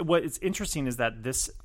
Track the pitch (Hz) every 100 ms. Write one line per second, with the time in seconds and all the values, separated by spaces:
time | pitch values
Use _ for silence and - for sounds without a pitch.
0 | 165 170 160 - 185 196 208 156 131 120
1 | 117 113 117 131 - -